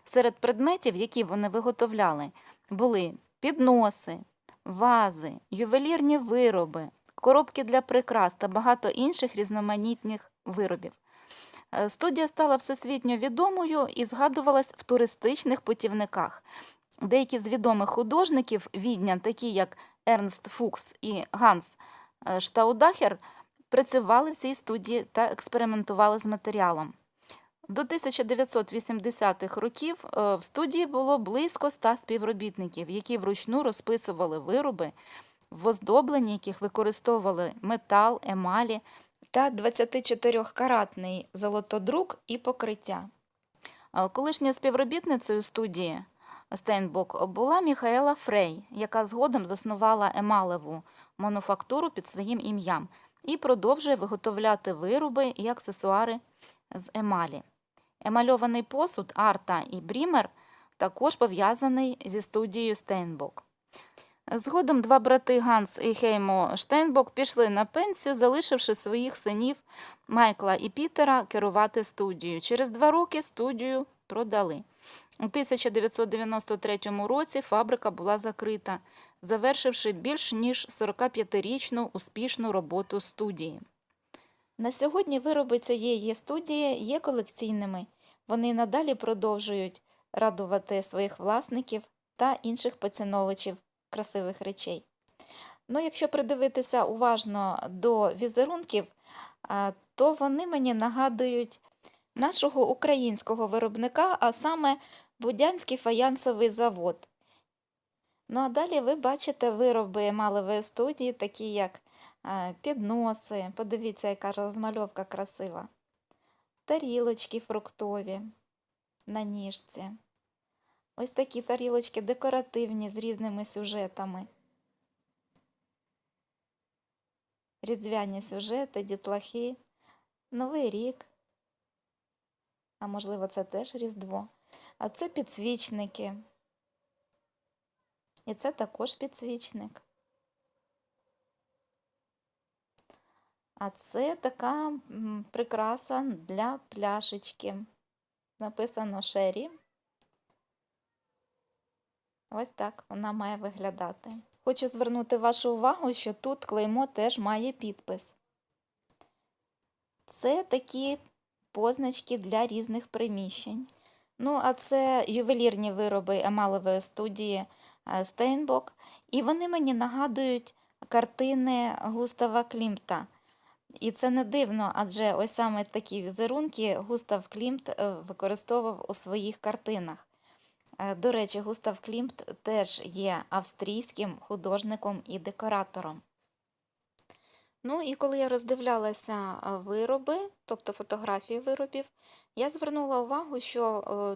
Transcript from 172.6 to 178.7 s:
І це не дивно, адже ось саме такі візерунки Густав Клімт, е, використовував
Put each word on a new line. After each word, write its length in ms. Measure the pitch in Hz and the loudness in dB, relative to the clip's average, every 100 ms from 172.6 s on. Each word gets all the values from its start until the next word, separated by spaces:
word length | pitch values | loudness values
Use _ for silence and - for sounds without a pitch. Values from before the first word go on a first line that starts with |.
| 226 202 - 170 185 _ _ _ _ _ _ - | -4 -4 -6 -6 -6 _ _ _ _ _ _ -8
І 120 | 220 | -4
це 180 | - 254 | 0 2
не 140 | 254 | 2
дивно, 480 | 214 285 240 214 202 - | 0 0 0 0 -2 -2
адже 380 | 202 202 214 | -4 0 0
ось 180 | - 220 | 2 4
саме 320 | - 226 208 | 4 4 0
такі 380 | 208 220 220 202 | -4 -6 -6 -8
візерунки 760 | 180 190 226 269 311 226 220 190 | -6 -4 -2 -2 -4 -4 -2 -2
Густав 500 | 208 233 - 202 - | -2 -2 -2 -4 -6
Клімт, 420 | 208 240 262 - | -8 -6 -6 -8
е, 200 | - 202 | -6 -6
використовував 960 | 175 175 190 196 214 - 240 226 | -6 -12 -6 -2 0 0 0 -2